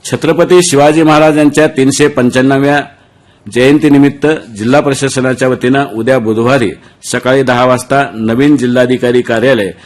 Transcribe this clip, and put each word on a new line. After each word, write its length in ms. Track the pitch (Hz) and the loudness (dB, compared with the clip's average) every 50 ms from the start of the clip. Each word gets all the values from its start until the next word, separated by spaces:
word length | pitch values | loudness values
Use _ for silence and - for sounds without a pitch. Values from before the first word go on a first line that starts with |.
| - | -10
छत्रपती 580 | - - 123 - 147 165 156 170 151 180 180 175 | -8 -6 -4 -2 -2 0 0 2 2 4 2 2
शिवाजी 400 | - - 139 143 147 156 160 160 | 2 2 2 2 2 2 2 2
महाराज 360 | 156 151 151 156 156 151 151 | 2 2 2 2 2 2 2
यांच्या 280 | 151 147 143 147 156 | 2 2 2 2 0
तीनशे 420 | 151 151 139 135 135 135 - 147 143 | 0 0 0 0 0 0 2 0 0
पंच्याण्णव्या 720 | 147 135 123 123 123 127 131 135 139 135 139 143 143 143 135 - - _ _ _ _ _ _ _ _ _ _ 107 101 | 0 0 -2 0 0 0 0 0 0 0 0 0 -2 -2 -4 -8 -14 _ _ _ _ _ _ _ _ _ _ -6 -2
जयंतीनिमित्त 720 | 120 127 135 147 151 - 151 143 139 143 143 139 - - 147 156 151 - 113 117 98 | 0 2 4 4 2 2 4 4 4 4 2 0 0 -2 -2 -2 -4 -6 -12 -10 -6
जिल्हा 220 | 107 117 131 147 | -2 0 0 0
प्रशासनाच्या 680 | - 143 139 131 139 135 - 135 127 131 127 107 131 131 | 0 0 -2 -4 -4 -4 -4 -2 -2 -2 -2 -2 -2 -2
वतीनं 360 | 127 - - 123 135 139 139 - 101 | -2 -2 -2 0 0 -2 -2 -4 -6
उद्या 240 | 110 113 110 131 131 | -4 -2 -2 0 0
बुधवारी 520 | 110 110 110 110 117 123 135 135 117 92 - - - - _ _ - | -2 -2 -2 -2 0 0 0 0 -2 -4 -6 -8 -16 -20 _ _ -12
सकाळी 380 | - - 127 - 127 131 135 135 | -8 -8 -4 -2 0 0 0 0
दहा 220 | 127 123 120 123 | 0 0 0 2
वाजता 460 | 127 127 120 - - 139 139 139 117 - | 0 0 -2 -2 -2 -2 -2 -2 -4 -6
नवीन 420 | 110 113 110 113 123 139 147 151 | -6 -4 -2 0 0 2 2 2
जिल्हाधिकारी 640 | 135 120 123 123 127 123 120 127 120 123 120 120 123 117 | 2 0 0 0 0 0 0 0 0 0 0 0 0 0
कार्यालय 480 | - 117 113 110 135 135 113 101 92 82 - - | -2 -2 0 0 0 0 0 -2 -6 -8 -12 -20